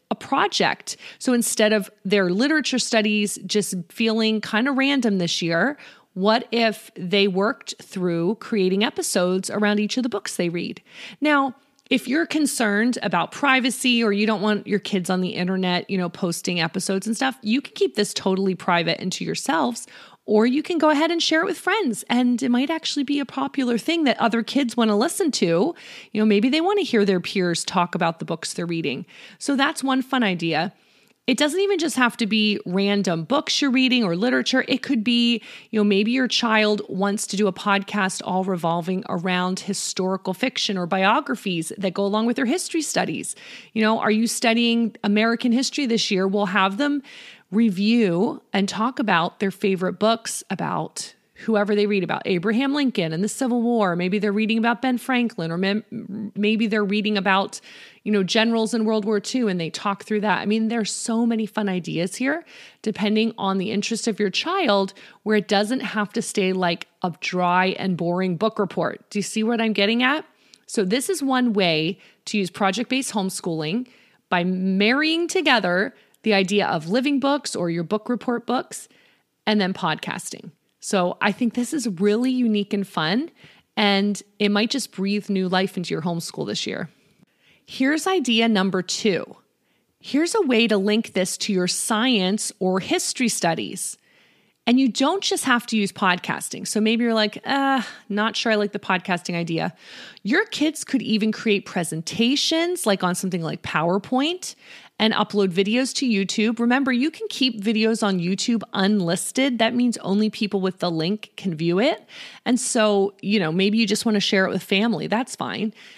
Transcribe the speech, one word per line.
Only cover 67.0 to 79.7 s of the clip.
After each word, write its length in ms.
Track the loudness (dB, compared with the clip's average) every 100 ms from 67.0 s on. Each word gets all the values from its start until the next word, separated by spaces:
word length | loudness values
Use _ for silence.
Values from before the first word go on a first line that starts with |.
a 100 | -6 -4
dry 480 | -4 0 2 4 2 0
and 180 | -2 -2
boring 400 | 0 0 0 0
book 220 | 0 0
report. 500 | -2 -2 -2 -4 -6
Do 80 | -6
you 40 |
see 200 | -4 -2
what 180 | 0 0
I'm 120 | 0
getting 280 | 2 2 2
at? 240 | 2 0 -6 _ _ -20 -6
So 180 | -2
this 240 | 0 0 0
is 140 | -2
one 320 | 0 2 2
way 460 | 2 2 2 0 -4 -14 _ -4
to 140 | -2
use 100 | -2
project-based 640 | 0 0 0 -2 -4 -2
homeschooling 760 | -4 -4 -4 -4 -4 -2 -4 -6 _ _ _ _
by 140 | 0
marrying 840 | 0 0 0 2 4 4 2 0 0
together 640 | 0 2 2 2 0 -2 -6 _ _
the 100 | 2
idea 320 | 2 2 0 2
of 240 | 0 0
living 300 | 0 0 0
books 360 | 0 0 -2 -4
or 140 | -2
your 140 | -2
book 260 | -2 -4 -2
report 380 | -4 -2 -4 -2
books 420 | -4 -4 -14 -16 _ _ _ _ _ 0
and 160 | 2
then 100 | 0